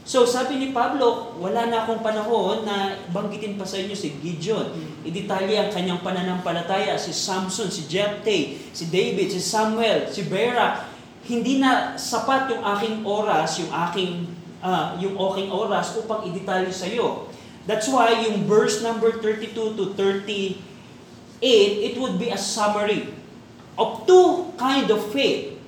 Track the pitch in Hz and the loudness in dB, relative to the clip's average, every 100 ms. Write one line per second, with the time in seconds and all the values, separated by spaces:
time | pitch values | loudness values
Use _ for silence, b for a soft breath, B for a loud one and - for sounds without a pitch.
0 | - 262 233 254 262 269 269 240 254 277 | 0 4 4 2 -2 -2 -2 0 0 4
1 | 233 - - 156 180 220 233 233 226 220 | 2 2 -6 -6 -4 -2 0 -2 -2 -2
2 | 220 214 208 226 190 220 214 202 196 - | -2 -2 0 0 0 -2 -2 -2 -2 -4
3 | - 180 208 202 214 196 190 196 202 202 | -6 -4 -4 -6 -8 -8 -6 -6 -6 -6
4 | 160 143 156 160 170 208 135 165 156 - | -6 -6 -8 -6 -2 -2 -2 -6 -10 -10
5 | 160 175 - 185 196 208 - 180 185 175 | -8 -8 -4 -2 0 2 0 0 -2 -2
6 | 190 185 180 180 175 170 170 190 208 170 | -4 -4 -2 -2 -2 -4 0 0 0 -2
7 | - 151 - 190 185 208 202 175 151 175 | -2 -4 -2 -2 -2 -2 -4 -4 -4 0
8 | 208 208 220 196 139 B B - 165 180 | 0 0 0 0 0 B B -10 -2 0
9 | 233 185 180 180 - 220 220 220 226 165 | 0 0 0 -2 -2 0 2 2 2 2
10 | - - 165 190 233 240 170 - B B | 0 -4 -4 0 2 2 2 0 B B
11 | B B - 233 233 269 269 254 - - | B B -4 -2 2 4 6 4 2 -6
12 | - 233 - 262 262 226 208 202 220 214 | -4 -2 2 2 2 -2 0 0 -2 -2
13 | 202 208 208 160 156 - 160 147 170 202 | -2 0 2 2 0 -2 -4 -2 -2 -2
14 | 180 175 170 - - - 185 180 156 175 | -2 -2 -6 -10 -14 -8 -2 0 0 -2
15 | 190 - 190 196 196 185 220 185 175 226 | -4 0 0 0 -2 -2 0 0 -2 -4
16 | 214 208 185 175 - 185 185 - 180 233 | -4 -4 -4 -6 -2 0 0 -2 -4 0
17 | 208 - - B B B - 214 - 262 | 0 -2 -10 B B B -2 -2 2 4
18 | 226 226 220 202 156 214 240 - 226 220 | 6 4 2 0 4 4 4 0 -2 2
19 | 226 220 214 214 214 226 220 214 190 196 | 2 2 -2 -2 -4 -4 -4 -2 -4 0
20 | 196 196 196 202 190 180 - - - - | 2 2 -2 -2 -2 -4 -10 -18 -20 -20
21 | - - - - 254 226 202 208 240 247 | -20 -20 -20 -2 6 8 8 4 -2 -2
22 | 254 180 240 196 - 233 208 208 208 190 | -2 0 -2 -2 -4 0 2 2 2 0
23 | - - - - - - - - 220 - | -2 -12 -18 -20 -20 -20 -16 -2 -2 0
24 | - 370 339 - - - 254 277 208 208 | 8 10 10 4 -2 -2 2 2 4 2
25 | - 277 240 - - - | 0 2 2 2 -4 -12